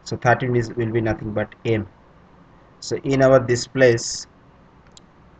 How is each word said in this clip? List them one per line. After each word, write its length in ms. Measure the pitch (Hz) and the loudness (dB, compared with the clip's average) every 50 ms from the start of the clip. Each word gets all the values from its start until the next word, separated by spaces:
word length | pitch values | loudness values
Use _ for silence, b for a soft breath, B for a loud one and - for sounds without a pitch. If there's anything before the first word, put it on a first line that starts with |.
| - | -12
so 120 | - 113 | -10 -8
thirteen 400 | 104 - 123 117 - 135 127 123 | -2 2 2 2 2 2 0 0
is, 160 | 120 113 110 - | 0 -2 -2 -4
will 160 | 120 117 110 | -4 -4 -2
be 100 | 110 117 | 0 0
nothing 320 | 110 110 107 - 113 110 104 | 0 -2 -2 -4 -6 -6 -4
but 220 | 107 107 - - - - | -4 -6 -6 -8 -8 -2
M. 220 | 117 113 107 101 - - _ - - - - - - - - - _ - - - - - - | -2 0 0 -2 -6 -12 _ -20 -20 -20 -20 -20 -20 -20 -20 -20 _ -20 -20 -20 -20 -20 -16
So 160 | - - 120 - | -10 -8 -6 -6
in 260 | - 139 135 135 135 | -2 -2 2 4 4
our 160 | 131 135 131 | 4 4 4
this 260 | 123 117 123 120 - | 2 0 -2 -2 -4
place, 640 | - - 131 131 123 117 117 - - - - - - _ _ _ - - - - - _ - - - - - - _ _ _ - - - | -4 0 4 4 4 4 4 -2 -6 -10 -12 -14 -16 _ _ _ -20 -20 -20 -20 -20 _ -20 -20 -20 -20 -20 -20 _ _ _ -20 -20 -20